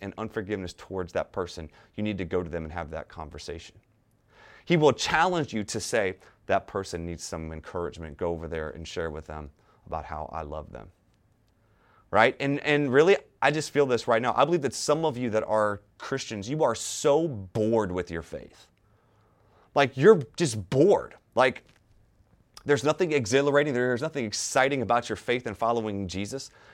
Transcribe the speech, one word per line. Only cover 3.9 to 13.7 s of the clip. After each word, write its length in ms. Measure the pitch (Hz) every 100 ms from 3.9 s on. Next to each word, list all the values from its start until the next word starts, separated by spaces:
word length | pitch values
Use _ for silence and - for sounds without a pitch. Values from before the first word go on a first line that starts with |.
| _ _ _ _ _ - -
He 120 | - 170
will 160 | 147
challenge 640 | 117 - 160 180 175 139
you 100 | 110
to 160 | 101 113
say, 380 | - 117 95 - - _ -
"That 200 | 98 -
person 400 | 101 98 85 85
needs 160 | 82
some 300 | - 82 80
encouragement. 680 | 80 - 90 82 78 80 73
Go 140 | 87
over 160 | 82 80
there 200 | 80 78
and 180 | - 82
share 220 | - 82
with 180 | 76 78
them 240 | 76 73 _ _ _ -
about 180 | 80
how 240 | 76 78 76
I 120 | 80
love 300 | 76 76 76
them." 180 | 69 55 _ _ _ _ _ _ _ _ _ _ _ -
Right? 260 | 98 117 -
And, 200 | 139 143
and 320 | - 147 143
really, 240 | 127 165 196 - -
I 100 | 143
just 200 | 151 147